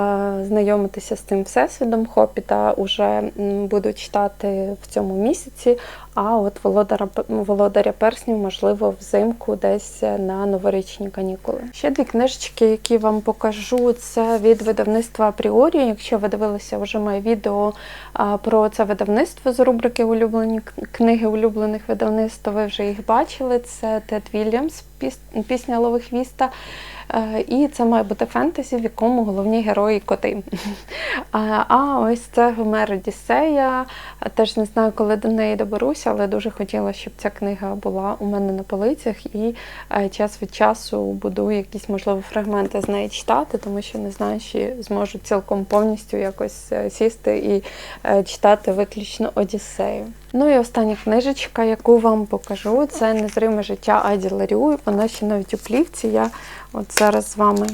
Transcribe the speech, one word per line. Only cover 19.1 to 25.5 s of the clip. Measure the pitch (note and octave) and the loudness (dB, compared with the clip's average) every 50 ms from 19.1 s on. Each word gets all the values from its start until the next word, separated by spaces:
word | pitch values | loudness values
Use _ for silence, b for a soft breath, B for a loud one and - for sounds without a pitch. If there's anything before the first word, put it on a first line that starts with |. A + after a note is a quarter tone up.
| G#3 A3 D4+ F4 - - - C4+ | 2 2 2 0 -2 -4 -2 0
з | B3 A#3+ | 2 4
рубрики | B3+ B3 B3 A#3 A#3 A#3+ A#3+ - A#3 | 4 4 4 4 2 0 2 2 0
«Улюблені | A3+ A3+ A3+ A3+ A3 A3 A3+ A3 A3 A3+ A3 | 2 2 2 2 2 2 0 0 0 0 -2
к-, | - - - - - - | -4 -8 -12 -12 -12 -8
книги | - - A#3 A3+ A#3 A#3 A3+ A3 | -2 2 4 4 4 4 4 2
улюблених | G#3+ G#3+ G#3+ A3+ G#3+ G#3+ G#3+ G#3+ G#3+ G#3+ - - | 2 2 2 0 2 0 -2 -2 -2 -2 -4 -4
видавництв», | A3 G3+ A3+ G#3+ G#3+ A3 A3 A3 - - - | -2 0 0 0 2 2 0 -2 -2 -6 -6
то | G#3+ | -4
ви | G3+ G#3 G#3+ | -2 -2 -2
вже | G#3 - - G#3 | -2 -2 -4 -4
їх | G3+ G3+ G3+ G3+ | -4 -4 -4 -2
бачили. | - A3+ A#3+ D#4 E4+ - - C4 B3+ B3 A#3+ | 0 2 2 2 0 -2 -4 -2 0 0 0
Це | A#3+ - - - - A3 A3 A3 G#3+ | -2 -4 -10 -8 -4 -2 -2 -2 -4
Тед | - A3 G#3+ G3+ - - | -4 -6 -6 -6 -4 -4
Вільямс, | G#3 G#3+ A3 A3 A#3+ C#4+ D#4+ - - - - - - | -2 0 0 0 0 0 -2 -6 -8 -16 -20 -14 -8
піс-, | C4+ C4+ B3+ - - - - A3+ G#3+ | -6 -6 -6 -8 -12 -10 -6 -6 -4
«Пісня | - | -2